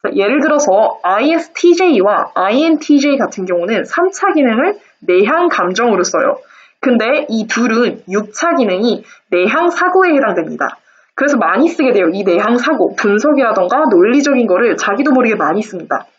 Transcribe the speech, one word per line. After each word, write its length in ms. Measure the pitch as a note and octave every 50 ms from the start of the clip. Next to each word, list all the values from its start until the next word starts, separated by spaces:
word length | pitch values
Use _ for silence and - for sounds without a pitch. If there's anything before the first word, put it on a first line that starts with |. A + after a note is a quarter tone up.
자, 80 | - F#3+ F3+
예를 260 | G3 G3 G#3 B3+ D4+
들어서 580 | C4+ D#4 D4+ C#4+ G3 G3+ F#3 G3+ A3 - - -
아이에스티제이와 1300 | - F3+ F#3+ G#3 B3+ D4+ E4 E4 E4 - _ - - F4 E4+ E4+ F#4+ F4+ D4+ G#3 F3+ G#3 G#3 E3+ - - -
아이엔티제이 840 | - F3+ G3 A3 C4+ D#4 E4 D#4+ D4+ - - D4 C#4+ C4+ D4 C#4 C4
같은 280 | G#3+ - - G#3 F#3
경우는 380 | F#3 F3+ F3 E3+ F#3+ A3+ G3 D#3
삼 260 | - - - F4 F#4+
차 220 | F#4+ - F#4+ G4 -
기능을 440 | D#4 C#4 B3 A3 A3+ D4 F#4 G#4 - _ _ _ _
내향 480 | - - F3+ F#3 G#3 G#3+ D4+ E4 F4 E4+
감정으로 540 | - - F3+ F3+ F#3 G#3 A#3 A#3+ G#3+ F3+
써요. 360 | F3 - - - - - - - - _ - - - _ _ _
근데 460 | - C4+ B3 A3+ G#3+ A#3 C#4 D4+ D4+ -
이 180 | A3 A3+ G#3+
둘은 560 | A3+ - A3+ A#3 A#3+ A3+ A3+ A#3+ G#3 - - - -
육 240 | F#3 G#3 G#3 G3+
차 220 | - - - E4+ D#4+
기능이 480 | C4+ A#3+ G3+ F3+ F#3 A3 A#3+ G3+ - - - - _ _ _
내향 400 | - F3 F3+ G#3+ A#3 D#4+ F4 F4
사고에 440 | E4+ - F4+ F#4 F#4 F#4+ F#4+ F4+ D#4
해당됩니다. 640 | C#4 A#3+ G#3+ F3+ - D#3+ - A#3 - D3 - - - _ _ _ _ _ _ _
그래서 220 | - C4 C#4+ C#4+
많이 320 | A#3 F3 E3 F3+ G#3 D4 E4+
쓰게 240 | - - D4+ C4
돼요. 140 | G#3 G3+ F#3 D#3+
이 120 | F3 G3 G3
내향 320 | F#3+ F3 E3+ - G#3+ A#3
사고, 380 | A#3+ A#3+ D4+ D#4+ A#3+ F3+ - -
분석이라던가 880 | - - G#3 G3+ G#3+ A#3+ D4 D4+ C4 B3+ A3+ G3 F#3+ F3+ F3 A#3 C#4 D#4 C#4+
논리적인 560 | G4+ F4 F3+ G#3+ B3 C#4+ C#4 D4 C#4+ B3 A#3+
거를 300 | G#3+ C4+ F#3+ A#3+ A3+ F3+
자기도 360 | - - - G3+ A3+ C#4+ D#4
모르게 220 | C4 B3+ A#3+ A3+ G#3+
많이 280 | - D#3+ D3 E3 G#3
씁니다. 440 | G#3+ - G3 F3 D#3 - D3 - - _ _